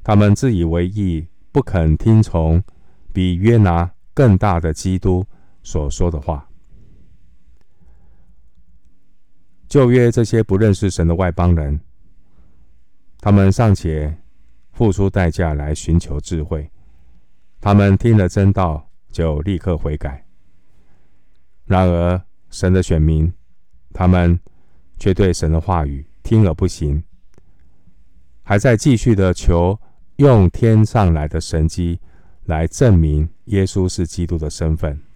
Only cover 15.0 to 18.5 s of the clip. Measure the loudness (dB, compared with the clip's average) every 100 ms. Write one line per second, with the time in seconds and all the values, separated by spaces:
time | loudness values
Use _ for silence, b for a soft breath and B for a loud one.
15 | -2 0 -2 0 -4 -4 -6 -8 0 -2
16 | 0 -10 -6 -8 -6 -8 -10 -18 -20 -20
17 | -20 -20 -20 -20 -20 -8 2 4 4 2
18 | 4 2 2 2 2